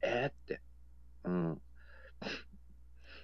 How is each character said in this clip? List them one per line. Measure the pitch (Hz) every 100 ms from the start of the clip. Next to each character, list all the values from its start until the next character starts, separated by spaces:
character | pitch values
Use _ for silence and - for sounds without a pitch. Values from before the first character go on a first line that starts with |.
「え | 113 117 135
ー？」 |
っ | - -
て。 | - - - - - - -
う | -
ん。 | 90 82 - - - - - - - - - - - - - - - - -